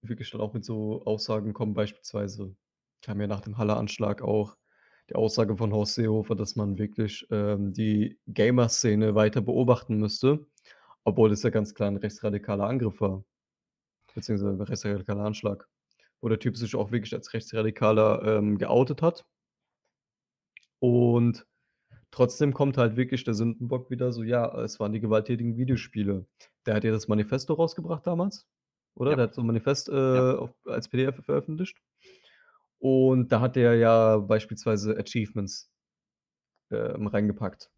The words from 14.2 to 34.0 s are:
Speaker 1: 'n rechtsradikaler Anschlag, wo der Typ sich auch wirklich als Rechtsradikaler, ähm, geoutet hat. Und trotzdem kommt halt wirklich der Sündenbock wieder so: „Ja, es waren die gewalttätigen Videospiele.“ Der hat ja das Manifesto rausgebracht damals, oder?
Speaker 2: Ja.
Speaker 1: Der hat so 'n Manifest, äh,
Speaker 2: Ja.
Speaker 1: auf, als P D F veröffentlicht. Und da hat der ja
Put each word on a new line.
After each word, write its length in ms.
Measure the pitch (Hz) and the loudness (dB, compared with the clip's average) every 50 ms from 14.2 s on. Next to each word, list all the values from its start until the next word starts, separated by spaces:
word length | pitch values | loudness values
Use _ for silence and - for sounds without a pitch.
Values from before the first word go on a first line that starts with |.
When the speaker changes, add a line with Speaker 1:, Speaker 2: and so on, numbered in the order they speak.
| - - 110 101 101 101 98 | -6 -4 -4 -2 -2 -2 -4
Speaker 1:
'n 60 | 95 | -4
rechtsradikaler 600 | 104 101 - 98 - 104 101 101 95 - 104 101 104 | -6 -6 -8 -6 -4 -4 -6 -4 -4 -6 -6 -4 -4
Anschlag, 440 | 107 107 - - 107 101 - - _ _ _ _ _ _ _ _ _ _ _ | -6 -6 -4 -4 -4 -4 -4 -10 _ _ _ _ _ _ _ _ _ _ _
wo 80 | - 117 | -2 -2
der 100 | 113 110 | -2 0
Typ 180 | - 117 104 - | 0 -4 -4 -4
sich 180 | 120 107 - | -8 -6 -4
auch 160 | 117 107 104 | -4 -4 -2
wirklich 220 | 113 117 104 - - | -2 -4 -4 -4 -8
als 180 | 110 - - - | -10 -10 -8 -10
Rechtsradikaler, 880 | 113 - - - 110 110 110 107 - 113 107 110 107 110 107 107 - - 107 110 107 | -10 -10 -6 -4 -2 -2 -2 -2 2 4 4 6 6 6 6 4 2 2 2 2 4
ähm, 180 | 104 104 104 98 | 4 2 2 0
geoutet 420 | - - - 120 135 - 151 - 165 | 0 2 4 4 4 4 0 0 0
hat. 220 | 165 175 - - _ _ _ _ _ _ _ _ _ _ _ _ _ _ _ _ _ _ _ _ _ _ _ _ _ _ - _ _ _ _ | 0 0 -2 -14 _ _ _ _ _ _ _ _ _ _ _ _ _ _ _ _ _ _ _ _ _ _ _ _ _ _ -20 _ _ _ _
Und 680 | - 123 120 120 120 120 117 120 120 120 107 - - _ _ _ _ _ _ _ _ _ - - _ _ | 2 4 4 6 6 6 4 4 4 2 0 -2 -8 _ _ _ _ _ _ _ _ _ -20 -20 _ _
trotzdem 420 | - - 127 123 - - 151 143 131 | 0 2 2 2 2 0 0 0 2
kommt 240 | - 147 139 127 131 | 0 0 0 2 2
halt 200 | 123 113 107 117 | 2 2 2 0
wirklich 260 | 131 131 135 127 - | -2 -2 -2 -6 -4
der 80 | - 113 | -4 -2
Sündenbock 560 | 104 113 117 113 113 127 117 135 131 127 _ | 0 0 -2 -2 -4 -6 -4 -4 -4 -4 _
wieder 220 | 127 123 127 127 120 | -6 -4 -4 -4 -4
so: 100 | 117 113 | -4 -4
„Ja, 380 | 110 120 120 117 120 - 117 117 | -2 0 0 0 -2 -4 -6 -8
es 160 | 107 - - | -8 -6 -6
waren 140 | 110 104 107 | -6 -4 -4
die 80 | 113 | -2
gewalttätigen 560 | 107 107 110 107 107 - 123 117 117 117 113 117 | 0 2 2 2 2 0 -4 -2 -2 -4 -2 -2
Videospiele.“ 680 | 127 127 131 - - - _ 107 107 98 101 95 92 _ _ _ - _ _ _ _ | 0 0 0 -2 -2 -6 _ -4 -2 -2 -2 -2 -4 _ _ _ -20 _ _ _ _
Der 100 | - 107 | -2 -2
hat 80 | 107 104 | 0 0
ja 60 | 113 | 0
das 160 | 110 110 104 - | -2 -2 0 0
Manifesto 440 | 107 107 104 107 - 135 - - 156 | 0 0 0 0 -2 -6 -2 -4 0
rausgebracht 520 | 151 165 160 - - 160 165 170 156 _ 180 | 0 0 -2 -2 -8 -8 -6 -8 -6 _ -4
damals, 400 | 175 165 180 202 - - _ _ _ _ _ _ _ _ _ _ _ | -2 0 -2 -2 -4 -8 _ _ _ _ _ _ _ _ _ _ _
oder? 200 | - 123 131 147 | -4 0 0 2
Speaker 2:
Ja. 20 | 135 | 2
Speaker 1:
Der 80 | 120 | 0
hat 100 | 110 - | 0 0
so 60 | - | -2
'n 60 | 120 113 | -2 0
Manifest, 420 | 113 113 110 - 139 135 - - | 0 0 2 0 -2 -2 -2 -4
äh, 40 | 135 135 135 131 | -2 0 2 4
Speaker 2:
Ja. 140 | 131 127 127 127 131 | 4 4 4 2 2
Speaker 1:
auf, 160 | - - 120 _ _ _ | 0 -4 -8 _ _ _
als 240 | - 123 120 - - | -8 -8 -8 -8 -4
P 80 | - 123 | -2 -2
D 80 | 131 | 0
F 180 | 135 127 131 151 | -2 -2 -8 -4
veröffentlicht. 540 | - 139 143 139 - 156 156 185 - - _ _ _ _ _ _ - - _ _ _ _ _ _ _ _ _ _ _ _ _ | -2 -2 -2 0 -2 -6 -6 -6 -8 -8 _ _ _ _ _ _ -20 -20 _ _ _ _ _ _ _ _ _ _ _ _ _
Und 500 | - 135 131 131 131 131 131 127 123 - | 0 2 4 6 6 6 4 4 2 2
da 80 | - 110 | 2 2
hat 140 | 120 127 123 | 2 2 2
der 200 | 135 120 120 117 | 4 4 6 6
ja 420 | 117 117 113 113 113 | 6 6 8 8 8